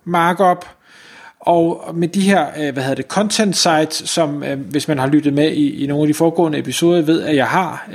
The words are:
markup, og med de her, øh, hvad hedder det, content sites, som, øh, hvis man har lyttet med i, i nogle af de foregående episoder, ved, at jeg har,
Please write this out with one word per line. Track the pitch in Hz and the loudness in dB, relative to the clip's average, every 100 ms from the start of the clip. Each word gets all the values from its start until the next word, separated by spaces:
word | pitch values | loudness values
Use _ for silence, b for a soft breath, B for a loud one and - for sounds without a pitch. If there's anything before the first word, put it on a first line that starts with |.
markup, | - 175 170 180 190 175 - - B B B B B _ | -4 0 0 2 2 2 -4 -20 B B B B B _
og | - 170 165 165 - | 0 2 2 -2 -6
med | 170 170 | -4 -2
de | 202 | 0
her, | 190 196 147 - | 2 2 0 -4
øh, | 151 | -6
hvad | 135 | -4
hedder | 135 | -4
det, | 131 | -4
content | 127 - 214 - 214 - | -4 -2 -2 0 0 2
sites, | 175 156 156 - 180 | 2 2 0 -4 -4
som, | - 156 147 | -2 -2 -2
øh, | 135 139 | -6 -8
hvis | 139 143 147 | -6 -4 -2
man | 147 | -2
har | 131 | 2
lyttet | 147 143 | 2 2
med | 143 156 | 2 2
i, | 156 147 - | 2 -2 -2
i | 139 | -4
nogle | 143 | 0
af | 151 | 0
de | |
foregående | 147 165 165 165 147 | 2 2 2 0 -2
episoder, | 131 127 170 175 | -4 0 2 2
ved, | 156 165 | 2 0
at | - 151 | 2 0
jeg | 120 | 2
har, | 156 175 123 - | 0 -2 -6 -8